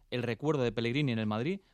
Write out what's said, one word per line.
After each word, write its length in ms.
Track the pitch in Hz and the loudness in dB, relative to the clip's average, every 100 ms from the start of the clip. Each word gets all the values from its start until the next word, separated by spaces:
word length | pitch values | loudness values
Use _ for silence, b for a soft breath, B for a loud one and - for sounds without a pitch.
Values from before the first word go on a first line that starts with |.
| - | -8
el 120 | 123 | -4
recuerdo 400 | 117 110 147 147 | -2 -2 0 2
de 100 | 120 | 0
Pellegrini 400 | 117 117 135 139 | 0 0 2 2
en 60 | 113 | 2
el 80 | 107 | 0
Madrid 340 | 107 147 196 b | 0 -2 -4 b